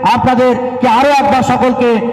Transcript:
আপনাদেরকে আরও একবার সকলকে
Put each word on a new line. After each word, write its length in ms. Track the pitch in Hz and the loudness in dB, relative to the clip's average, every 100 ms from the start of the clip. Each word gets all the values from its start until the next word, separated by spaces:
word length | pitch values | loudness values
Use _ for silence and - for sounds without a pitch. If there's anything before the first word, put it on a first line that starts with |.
| 170 233 | 0 0
আপনাদেরকে 720 | 254 247 254 240 - - 247 | 0 2 0 0 -4 -2 0
আরও 220 | 226 277 285 | 2 2 2
একবার 220 | - 269 | 2 0
সকলকে 460 | 247 247 254 247 240 226 - | 0 0 0 0 0 0 -4